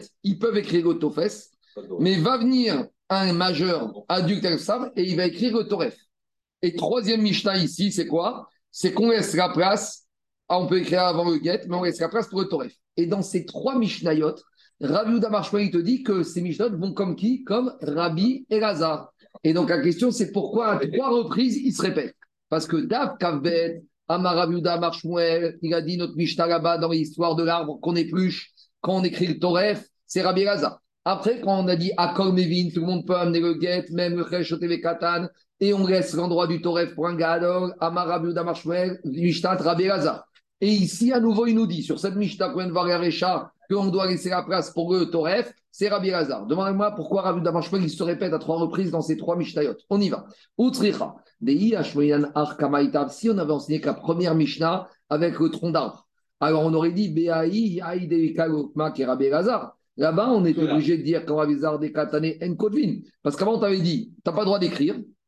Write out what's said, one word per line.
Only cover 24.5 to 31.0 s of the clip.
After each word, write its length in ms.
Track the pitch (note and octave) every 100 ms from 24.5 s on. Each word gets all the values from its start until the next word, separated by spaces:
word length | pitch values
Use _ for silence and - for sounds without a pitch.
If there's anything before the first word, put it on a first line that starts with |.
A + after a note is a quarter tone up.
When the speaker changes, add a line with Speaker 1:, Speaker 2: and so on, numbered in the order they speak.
Speaker 1:
Yehuda 200 | F3 E3+
Amar 200 | E3+ E3+
Shmuel, 640 | - E3 F3 E3 E3+ E3 E3+
il 120 | E3
a 80 | E3+
dit 140 | D#3+ F3
notre 200 | E3+ D3+
Mishnah 300 | E3 E3 E3+
là-bas 320 | E3 E3 E3
dans 120 | E3
l'histoire 440 | D#3+ D3+ - E3+
de 80 | D#3+
l'arbre 360 | E3 E3+ D3+ -
qu'on 160 | F3 E3+
épluche, 560 | - F3 F#3 - - _ _ _
quand 140 | F3+ F#3+
on 60 |
écrit 220 | F3+ - D#3+
le 120 | -
Toref, 460 | F3+ F3 G#3 G#3 - _ -
c'est 160 | F#3+
Rabbi 200 | F#3 F3+
Elazar. 380 | G3+ G3+ - - _ _